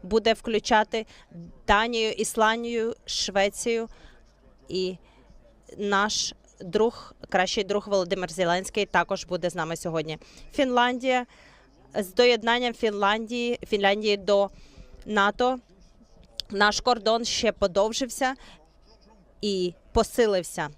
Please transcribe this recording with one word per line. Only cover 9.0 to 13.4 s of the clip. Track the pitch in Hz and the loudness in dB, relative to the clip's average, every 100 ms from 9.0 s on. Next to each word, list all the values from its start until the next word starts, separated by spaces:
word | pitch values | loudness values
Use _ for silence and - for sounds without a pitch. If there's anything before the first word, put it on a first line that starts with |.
| 170 190 | 0 -4
буде | 160 180 170 | -4 -4 -4
з | |
нами | 175 160 165 | -4 -6 -6
сьогодні. | 175 160 156 156 - - - | -4 -4 -6 -10 -14 -20 -10
Фінляндія. | - 269 247 247 247 262 254 247 - - - _ _ - | -2 0 2 2 0 0 0 -2 -16 -20 -20 _ _ -10
З | - 190 | -8 -4
доєднанням | - 247 233 226 240 247 | 2 4 4 2 0 0
Фінляндії, | 233 226 202 202 220 220 240 | 0 -2 2 0 0 -2 -4